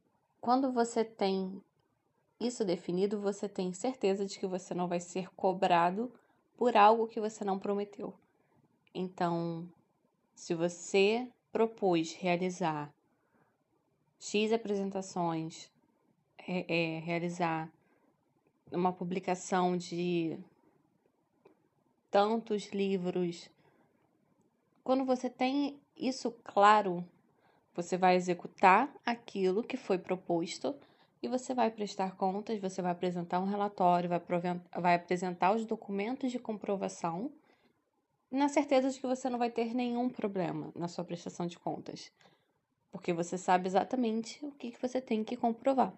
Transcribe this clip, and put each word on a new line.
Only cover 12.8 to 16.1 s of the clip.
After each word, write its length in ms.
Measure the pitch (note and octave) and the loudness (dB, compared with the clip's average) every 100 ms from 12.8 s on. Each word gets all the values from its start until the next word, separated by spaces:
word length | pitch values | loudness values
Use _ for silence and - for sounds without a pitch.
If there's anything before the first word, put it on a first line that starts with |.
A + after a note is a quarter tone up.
| D3 _ _ _ _ _ _ _ _ _ _ _ _ _ | -6 _ _ _ _ _ _ _ _ _ _ _ _ _
X 320 | - G#3 G#3+ | -4 0 2
apresentações, 1200 | A3+ G#3 G3+ G3 F#3+ F#3+ F#3+ E3+ E3 D#3+ - - _ _ _ _ | 0 -2 -4 -2 -6 -6 -2 -2 -2 -6 -10 -20 _ _ _ _